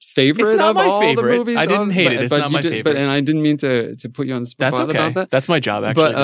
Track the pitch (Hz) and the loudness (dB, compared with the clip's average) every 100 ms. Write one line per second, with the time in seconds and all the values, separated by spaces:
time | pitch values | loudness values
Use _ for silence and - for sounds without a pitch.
0 | - - 135 175 220 - 311 - - - | -6 0 2 2 2 2 2 4 2 2
1 | - - - 240 233 233 170 202 208 185 | 2 2 2 0 0 0 0 0 0 0
2 | 160 117 123 147 147 143 165 - 156 143 | 2 0 0 0 0 -2 -2 -2 -2 0
3 | 139 139 143 156 151 147 139 123 110 113 | 0 0 0 0 0 0 0 -2 -2 -8
4 | - 123 131 127 120 - 135 127 135 156 | -12 -8 -6 -6 -8 -4 -2 0 -2 -2
5 | 160 170 185 131 135 160 110 104 107 110 | -2 -2 -2 -2 0 0 0 -2 0 2
6 | 156 135 | 2 2